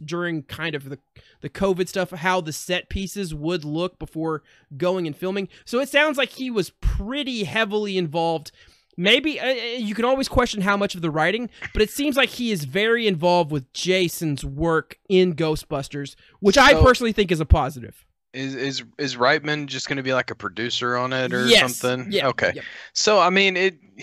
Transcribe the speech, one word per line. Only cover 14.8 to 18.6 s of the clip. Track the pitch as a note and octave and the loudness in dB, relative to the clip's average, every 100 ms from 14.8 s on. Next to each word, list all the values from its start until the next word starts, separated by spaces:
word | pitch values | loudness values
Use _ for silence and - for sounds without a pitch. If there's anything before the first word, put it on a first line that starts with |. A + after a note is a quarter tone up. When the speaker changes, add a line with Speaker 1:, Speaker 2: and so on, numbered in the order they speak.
| - - _ | -2 -14 _
Speaker 1:
in | F#3 F#3 | 4 4
Ghostbusters, | D#3 D#3+ D#3 - C#3+ C3+ D3 C#3 - _ _ | 2 -2 -2 -4 -6 -6 -10 -12 -16 _ _
which | - A#3 | 4 8
I | C4 | 8
Speaker 2:
So | D#4 | 10
Speaker 1:
personally | B3+ B3 A#3 | 8 6 2
think | G#3+ G3 | 0 2
is | E3+ | 2
a | D#3 | 6
positive. | E3+ B2+ C#3+ A2+ - _ _ _ | 4 4 -6 -16 -20 _ _ _
Speaker 2:
is, | B2+ C3+ | -10 -8
is, | C3+ | -4